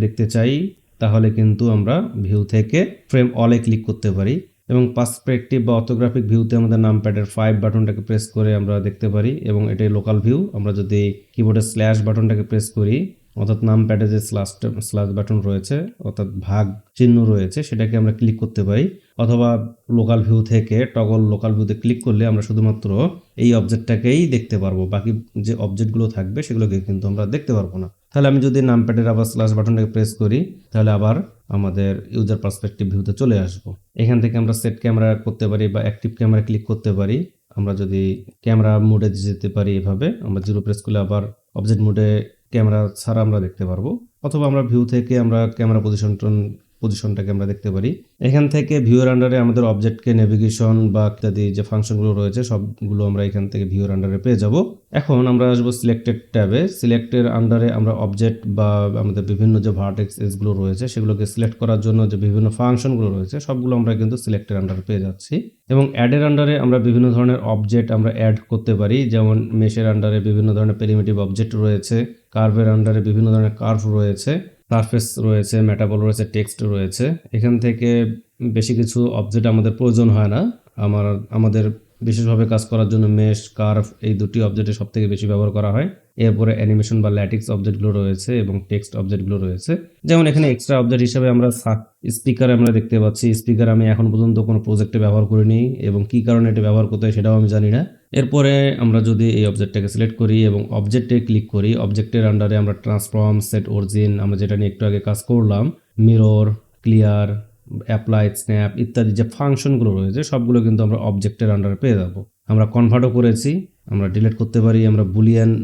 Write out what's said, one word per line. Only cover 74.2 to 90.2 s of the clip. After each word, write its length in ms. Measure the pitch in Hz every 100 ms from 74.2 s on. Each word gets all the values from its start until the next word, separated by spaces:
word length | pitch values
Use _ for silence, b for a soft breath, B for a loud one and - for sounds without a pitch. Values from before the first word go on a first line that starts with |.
| - 160 - _ -
সারফেস 360 | 117 110 120 113 - 110
রয়েছে, 300 | 107 101 113 110
মেটাবল 300 | 104 104 104
রয়েছে, 200 | 107 110 107
টেক্সট 240 | 107 104 - 107
রয়েছে। 320 | 101 95 95 131 165 - 113
এখান 180 | 120 117
থেকে 240 | 120 113 120 120 113 113 - - 120 110
বেশি 160 | 110 117
কিছু 180 | 113 123 120 113
অবজেক্ট 260 | 104 113 113
আমাদের 200 | 110 110 107
প্রয়োজন 300 | 123 113 117 104
হয় 140 | 104
না। 60 | 113 226 - _ - 104
আমার, 200 | 104 104 101 107 110
আমাদের 280 | 110 110 107 110 _ - 117
বিশেষভাবে 380 | 110 117 110 110
কাজ 100 | 110 -
করার 180 | 113 104
জন্য 120 | 110 107 107
মেশ, 200 | 107 107 - -
কার্ভ 280 | 107 104 101 - 113
এই 60 | 98
দুটি 180 | 104 117 107
অবজেক্টে 260 | 104 107 107
সব 80 | 104
থেকে 120 | 113 104
বেশি 120 | 98 104
ব্যবহার 200 | 101 104 104
করা 140 | 104
হয়। 140 | 107 180 - _ -
এরপরে 280 | 113 101 113 110
অ্যানিমেশন 440 | 110 107 107 113
বা 60 | 107 104
ল্যাটিক্স 300 | 98 110 107 104
অবজেক্টগুলো 340 | 104 101 107 101
রয়েছে 300 | 98 95 - 123
এবং 120 | 98 98 -
টেক্সট 220 | 104 - 107
অবজেক্টগুলো 360 | 95 101 95 98
রয়েছে। 280 | 92 92 - 170 - b 151
যেমন 160 | 165